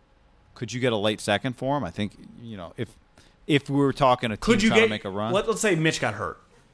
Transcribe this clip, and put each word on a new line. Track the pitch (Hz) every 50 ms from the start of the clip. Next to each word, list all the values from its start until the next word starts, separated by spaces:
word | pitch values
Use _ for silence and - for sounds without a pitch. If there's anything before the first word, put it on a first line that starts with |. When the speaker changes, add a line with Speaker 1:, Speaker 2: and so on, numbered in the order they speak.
| _ _ _ _ _ _ _ _ _ _ -
Speaker 1:
could | - 123 113
you | 117 123
get | 127 123 113
a |
late | 101 104 107 107 -
second | - 110 101 98 - 131 120
for | - 131 131 143
him? | 143 117
I | -
think, | - 107 107 95 - - - - - -
you | 120 117 107
know, | 95 85 82 -
if, | - 113 - - _ _ _ _ - - - _ _ -
if | - 147 139 - -
we | 139
were | 143 139 135 127
talking | - 143 127 123 - 127 113
a | 104
team | -
Speaker 2:
Could | - 214 233 208 220
you | 226
Speaker 1:
trying | - 220
Speaker 2:
get, | 226
Speaker 1:
to | 220
make | 214 - -
a | 202
run. | 190 208 214 - 180
Speaker 2:
let, | 208 214 226
let's | 208 -
say | 226 214 175
Mitch | 156 160 160 151 -
got | 139 117 101
hurt. | 104 95 80 - - _ _ _ _ _ _